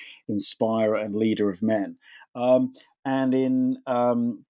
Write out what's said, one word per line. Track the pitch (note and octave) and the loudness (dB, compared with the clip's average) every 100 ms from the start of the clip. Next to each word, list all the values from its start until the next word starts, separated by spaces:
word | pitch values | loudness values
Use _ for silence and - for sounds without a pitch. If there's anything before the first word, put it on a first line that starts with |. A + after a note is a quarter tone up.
| - - - | -20 -16 -8
inspirer | G#2 - - A2+ A2+ A2 G#2+ | -6 -6 -2 -2 2 2 0
and | G#2+ | -2
leader | G#2 A2 G#2+ G#2 | 0 0 2 0
of | F2+ | 0
men. | A2 A2 F#2 E2 - - - | 0 0 -2 -10 -20 -20 -18
Um, | B2 B2 B2+ B2+ - _ _ | -4 2 4 2 -4 _ _
and | C3+ C3+ C3 | -4 -2 0
in, | C3 C3 B2+ B2+ C3 - | 2 2 2 0 -2 -2
um, | B2 B2 A#2+ A#2+ G#2+ - | 0 2 2 0 -4 -4